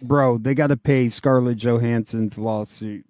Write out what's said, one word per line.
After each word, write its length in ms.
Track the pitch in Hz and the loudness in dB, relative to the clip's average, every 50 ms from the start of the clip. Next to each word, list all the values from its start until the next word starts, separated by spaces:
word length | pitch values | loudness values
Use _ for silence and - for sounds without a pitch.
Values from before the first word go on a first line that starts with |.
| 131 | -4
bro, 340 | 123 143 143 135 127 120 113 | 0 2 4 4 4 2 0
they 180 | 110 131 139 | 0 -2 0
gotta 220 | 139 151 143 143 123 | 0 2 0 0 0
pay 320 | - - 139 131 127 117 | 2 2 2 2 2 0
Scarlett 480 | - - - 143 131 127 123 123 120 107 | -2 -2 0 2 2 4 2 2 -2 -2
Johansson's 800 | 113 120 120 117 120 117 117 117 107 - - 113 110 104 - 107 | 0 0 0 2 2 0 0 -2 -2 -4 -4 -4 -4 -4 -4 -6
lawsuit 680 | 107 113 110 107 107 - - - 107 107 104 98 - _ | -6 -4 -4 -4 -6 -8 -10 -12 -12 -10 -10 -12 -14 _